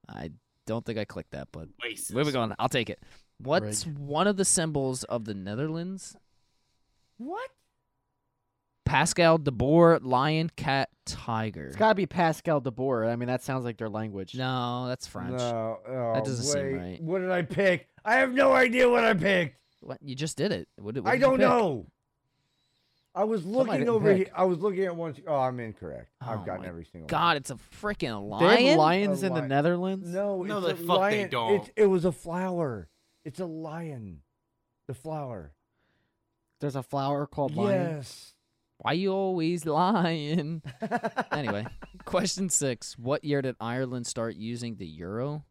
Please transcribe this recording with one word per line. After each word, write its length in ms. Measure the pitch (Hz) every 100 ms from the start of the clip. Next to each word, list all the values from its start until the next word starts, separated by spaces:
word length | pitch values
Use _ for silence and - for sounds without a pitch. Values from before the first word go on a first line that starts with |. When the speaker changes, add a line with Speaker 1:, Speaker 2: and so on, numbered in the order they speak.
| -
Speaker 1:
I 220 | 50 78 78 _ _ -
don't 200 | 113 -
think 120 | 107
I 80 | 104
clicked 260 | 90 78
that, 180 | 67 67
but 160 | - 80 - 120
Speaker 2:
Oasis. 260 | 104 -
Speaker 1:
moving 240 | 107 147 131
on. 200 | 113 101
I'll 120 | 123
take 200 | 135 107
it. 100 | - - - _ _
What's 460 | 127 165 214 208 170
Speaker 3:
Rigged. 140 | 143
Speaker 1:
one 260 | 139 147 196
of 120 | 196
the 80 | 185
symbols 580 | - 160 143 135 127
of 220 | - 120 107
the 80 |
Netherlands? 800 | 101 92 110 156 160 175 190 - - _ _ _ _ _ _ _ _ _ _
Speaker 4:
What? 320 | 254 381 523 _ _ _ _ _ _ _ _ _ _ _ _ _ -
Speaker 1:
Pascal, 520 | 131 160 - 170 165
de 140 | 147
Boer, 480 | 117 127 165 170 160
lion, 480 | 127 123 147 156 160 -
cat, 340 | - 135 131 _ -
tiger. 600 | - - 113 110 80 67
Speaker 3:
It's 80 | 80
gotta 180 | 220
be 120 | 208 170
Pascal 560 | 175 165 156 - 147
de 100 | 127
Boer. 340 | 120 131 120 110
I 120 | 117
mean, 100 | 123
that 160 | 127
sounds 220 | - 131 120
like 120 | 110
their 120 | 110
language. 440 | 104 110 98 92 123
Speaker 1:
No, 500 | 131 127 123 123 127
that's 180 | 127 -
French. 320 | - 123 127
Speaker 4:
No, 420 | 120 117 110 110 104
oh, 260 | 127 117
Speaker 1:
That 100 | 110
doesn't 220 | 110 120 131
seem 180 | 143
Speaker 4:
wait. 140 | 135 135
Speaker 1:
right. 240 | 90 90
Speaker 4:
What 160 | 160 185
did 100 | 185
I 100 | 180
pick? 480 | 170 175 196 175 - _ 208
I 100 | 247
have 180 | 262
no 200 | 254 269
idea 360 | 262 254 247 247
what 140 | 240
I 100 | 226
picked. 440 | 202 180 185 160 - _ _
Speaker 1:
What? 160 | - 131
You 140 | 147 127
just 220 | 151 -
did 160 | 180
it. 160 | 117 - -
What 180 | 101 127
did, 80 |
what 60 | 147
Speaker 4:
I 40 | 254
Speaker 1:
did 20 |
you 60 | 185
Speaker 4:
don't 60 | 262
Speaker 1:
pick? 100 | 254
Speaker 4:
know. 400 | 247 196 127 78 _ _ _ _ _ _ _ _ _ _ _ _
I 100 | - 214
was 160 | 220
Speaker 3:
Somebody 160 | 170 240 247
Speaker 4:
looking 140 | 240
Speaker 3:
didn't 100 | 240
Speaker 4:
over 200 | 226 208 190
Speaker 3:
pick. 120 | 190
Speaker 4:
here. 60 | -
I 80 | 185
was 140 | 170
looking 240 | 208 185 190
at 100 | 170
one. 200 | 165 135 -
Oh, 80 | 143
I'm 240 | 127 123
incorrect. 500 | 113 104 87 60 58 _
I've 180 | 123 110
Speaker 1:
Oh 40 | 95
Speaker 4:
gotten 160 | 92
Speaker 1:
my 60 | 92
Speaker 4:
every 180 | 85 80
single 220 | 87 80
Speaker 1:
God, 200 | 156 170
Speaker 4:
one. 80 | 151
Speaker 1:
it's 120 | 131
a 40 | 123 - -
freaking 580 | 208 208 143 107 101 107
Speaker 3:
They 60 | 175
have 140 | 226
Speaker 1:
lion? 160 | 262 320
Speaker 3:
lions 460 | 156 180 202 190
Speaker 4:
A 40 | 190
Speaker 3:
in 60 |
the 60 | 165
Speaker 4:
lion. 100 | 135
Speaker 3:
Netherlands? 580 | 139 156 175 185 190 175
Speaker 4:
No, 300 | 180 202 190
Speaker 2:
No, 160 | 190 208
Speaker 4:
it's 200 | 175 160
Speaker 2:
the 40 |
Speaker 4:
a 40 | 170
Speaker 2:
fuck 220 | 180 196
they 80 | 214
Speaker 4:
lion. 120 | 190
Speaker 2:
don't. 240 | 127 113 202
Speaker 4:
It's, 140 | - -
it 100 | 208
was 180 | 185 175
a 60 |
flower. 720 | - 175 175 185 175 151 110 80 _ _ _ 156
It's 140 | -
a 40 | 180
lion. 760 | 160 160 160 165 135 104 78 _ _ _ _ _ _ -
The 60 |
flower. 580 | 127 160 156 135 107 76 _ _ _ _ _ _ _ _ _ _ _
Speaker 3:
There's 140 | 147 135
a 60 |
flower 440 | 123 143 139 143 147
called 280 | - 139 151
lion? 420 | 202 190 175 151
Speaker 4:
Yes. 360 | 131 - - _ _ _ _ _
Speaker 1:
Why 140 | -
you 180 | 160 190
always 540 | 190 190 185 160 175 156
lying? 960 | 147 180 214 165 165 147 170 151 165 147 -
Speaker 4:
<laughs> 500 | - 240 226 - -
Speaker 1:
Anyway, 340 | - 131 101 107 - - - -
question 440 | 180 190 - 190
six. 480 | - 139 120 - -
What 260 | 120 147
year 180 | 151 143
did 140 | 131 120
Ireland 460 | 113 123 127 123 117
start 280 | 120 113 85
using 400 | 110 120 120 104
the 80 | 87
euro? 580 | 78 87 107 135 151 -